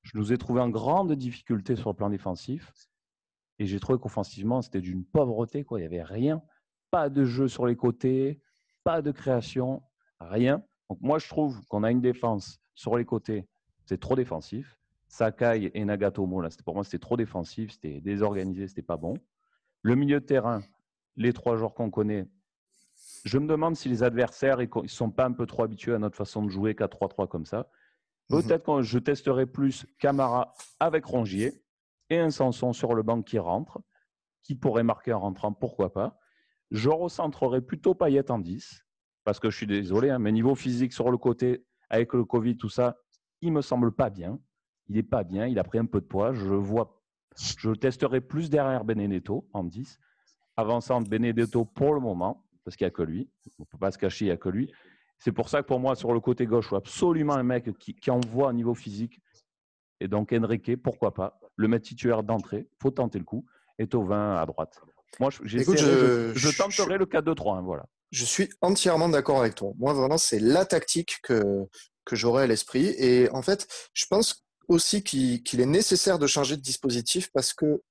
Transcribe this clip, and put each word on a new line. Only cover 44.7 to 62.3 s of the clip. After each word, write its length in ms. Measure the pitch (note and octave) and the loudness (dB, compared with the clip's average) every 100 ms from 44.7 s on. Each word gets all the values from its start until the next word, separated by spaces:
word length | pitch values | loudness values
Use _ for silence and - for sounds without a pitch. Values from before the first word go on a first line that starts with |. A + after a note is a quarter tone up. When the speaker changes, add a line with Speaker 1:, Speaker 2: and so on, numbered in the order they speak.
| _ - | _ -4
Speaker 1:
Il 80 | G#2+ | -4
est 60 | |
pas 200 | - B2 | 0 -2
bien, 240 | F2 F#2+ A#2+ | -2 -4 -2
il 120 | G#2+ | -2
a 40 | |
pris 160 | F#2 A2+ | 0 -2
un 60 | A2+ | 0
peu 160 | G2+ | -2
de 40 | - | -2
poids. 280 | F#2+ A2 | -2 0
Je 120 | B2+ F#2+ | -2 0
vois, 480 | G2 G2 A2 A2 _ _ _ _ - - - | 0 0 -2 -2 _ _ _ _ -10 -10 -4
je 120 | A2 | -2
le 80 | A2 | 0
testerai 420 | C3 B2 C#3 B2+ | 0 0 0 0
plus 300 | B2+ D3 E3 | -2 -6 0
derrière 340 | D3 C3+ B2+ | 0 2 -2
Benedetto 640 | G#2+ G#2+ G2+ F#2 - G2+ - | -2 -2 0 -2 -4 -6 -6
en 100 | G#2 | -8
dix, 340 | E2+ F#2+ C#3 - _ _ _ _ _ - | -8 -8 -14 -18 _ _ _ _ _ -4
avançant 420 | G#2+ A#2+ - B2 | 0 0 0 -2
Benedetto 600 | G#2 A2 A#2+ A2+ A2+ A#2+ | 0 0 2 2 2 0
pour 300 | A2+ - C#3 | -2 0 2
le 80 | D3 | 2
moment, 440 | B2 F2 F#2 - _ _ - | -2 -2 -4 -4 _ _ -16
parce 100 | - | -4
qu'il 80 | |
y 40 | F#2 | -4
a 20 | |
que 100 | - | -2
lui. 260 | D#2+ E2+ C3+ _ - _ | -4 -4 -8 _ -20 _
On 40 | |
peut 140 | D2+ - | -20 -4
pas 140 | F#2+ | -4
se 60 | - | -2
cacher, 280 | G2 - G#2 | -4 0 -2
il 20 | |
y 20 | |
a 60 | E2+ | 0
que 120 | F#2+ | -2
lui. 200 | G2 C#3 - - _ _ _ | -2 -4 -8 -20 _ _ _
C'est 120 | - | -4
pour 160 | G#2 A2 | -2 0
ça 120 | D3 | -2
que 60 | C#3 | 0
pour 120 | B2+ | 0
moi, 160 | B2+ B2+ | 0 0
sur 180 | A#2+ | 0
le 60 | A#2 | 0
côté 260 | B2+ B2 A#2+ | 2 0 2
gauche, 200 | A#2 G#2+ | 2 2
il 20 | |
faut 60 | G2 | -4
absolument 580 | - - F3+ D#3+ D3 | -4 0 2 2 2
un 100 | C#3 | 2
mec 340 | B2 B2 A#2 G2 | 2 0 -2 -10
qui, 160 | - - | -14 -6
qui 160 | - | 0
envoie 380 | B2 A#2+ A#2 C#3 | 0 0 0 0
au 40 | |
niveau 220 | A#2+ A#2 A#2 | 2 -2 -2
physique. 440 | G#2+ G2+ A#2 - _ _ _ _ _ _ _ _ | -6 -6 -8 -8 _ _ _ _ _ _ _ _
Et 80 | F#2+ | -2
donc, 220 | G#2 G#2 | -2 2
Enrique, 420 | A#2 A2+ A2+ - B2 | 2 2 0 0 -2
pourquoi 300 | - - G#2+ | -2 0 -2
pas, 260 | - F#2+ _ - - | -2 -6 _ -18 -2
le 120 | A2 | 0
mettre 180 | A2+ G#2+ | 0 -2
titulaire 360 | A2+ A#2+ A2 | -4 0 0
d'entrée, 440 | G#2+ | 0